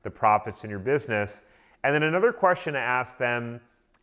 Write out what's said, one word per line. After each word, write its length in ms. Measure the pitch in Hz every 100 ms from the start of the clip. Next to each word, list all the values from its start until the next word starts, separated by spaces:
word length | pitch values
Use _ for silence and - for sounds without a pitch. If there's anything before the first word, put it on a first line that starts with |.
the 80 | 104
profits 540 | - 110 107 113 -
in 40 | 110
your 100 | 101
business. 640 | 104 143 - 107 101 - _ _ _ _
And 100 | 135
then 80 | 147
another 300 | 156 175 226
question 400 | 233 190 175 160
to 60 | 139
ask 380 | 120 127 127 -
them, 440 | 123 120 117 117 _ _ _ _